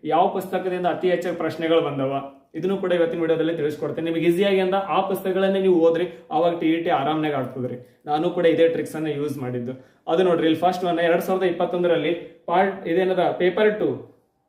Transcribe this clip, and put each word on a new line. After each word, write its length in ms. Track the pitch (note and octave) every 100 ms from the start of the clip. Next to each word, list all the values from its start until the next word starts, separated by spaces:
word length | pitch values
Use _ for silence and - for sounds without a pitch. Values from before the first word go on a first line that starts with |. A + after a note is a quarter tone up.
ಯಾವ 240 | D#3 D#3+ F#3+
ಪುಸ್ತಕದಿಂದ 580 | F#3+ F3+ F#3 F#3 F3+ F3
ಅತಿ 240 | D3+ F3+
ಹೆಚ್ಚಾಗಿ 260 | F3 F3+ E3+
ಪ್ರಶ್ನೆಗಳು 440 | D#3+ - E3 E3
ಬಂದವ, 320 | D3 C#3 C3+ C#3 - - _
ಇದನ್ನು 220 | D#3+ F3+ F#3+
ಕೂಡ 160 | F#3
ಇವತ್ತಿನ 280 | F3 E3 E3
ವಿಡಿಯೋದಲ್ಲಿ 360 | E3 D#3+ D#3+ E3
ತಿಳಿಸ್ಕೊಡ್ತೇನೆ. 540 | D3 - D3+ C#3+ E3
ನಿಮಗೆ 160 | E3 E3
ಈಸಿಯಾಗಿ 320 | E3+ G3+ F#3+
ಅಂದ 140 | F#3
ಆ 260 | F#3+ D#3 D#3+
ಪುಸ್ತಕಗಳನ್ನೇ 600 | F#3+ F#3 F#3+ F#3 F#3+ G3
ನೀವು 200 | F#3+ F3
ಓದ್ರಿ, 260 | E3 E3 F3 - -
ಅವಾಗ 280 | D#3 F3 E3+
ಟಿ 140 | D#3+
ಇ 100 | E3
ಟಿ 80 | E3+
ಆರಾಮ್ನಾಗ 440 | E3 C#3 D#3 D3+
ಆಗ್ತದ್ರಿ. 680 | C#3+ B2 C#3 B2 B2 - _ -
ನಾನು 240 | D3+ F3
ಕೂಡ 160 | F3 E3+
ಇದೇ 220 | D#3+ E3
ಟ್ರಿಕ್ಸ್ 280 | E3 - D#3
ಅನ್ನ 100 | D#3
ಯೂಸ್ 320 | C#3+ D3 C3+
ಮಾಡಿದ್ದು. 340 | B2+ B2 A#2+ C3 - _ -
ಅದು 140 | E3
ನೋಡ್ರಿ, 240 | F#3 D#3+ D#3+
ಇಲ್ಲಿ 140 | D#3+
ಫಸ್ಟ್ 240 | F3 F#3
ಒನ್ 140 | F3+ E3
ಎರಡ್ 240 | E3+ F3
ಸಾವಿರದ 240 | F#3 F#3 F#3
ಇಪ್ಪತ್ತೊಂದರಲ್ಲಿ 680 | E3 F3+ F3 F3 D#3+ D3+ F3 - - -
ಪಾರ್ಟ್ 420 | E3+ G3 - -
ಇದೇನದ 360 | F3 F#3 F3+ D#3+ -
ಪೇಪರ್ 400 | F3+ F3+ G#3+ G3
ಟೂ 100 | D#3+ F#2 - _ _ _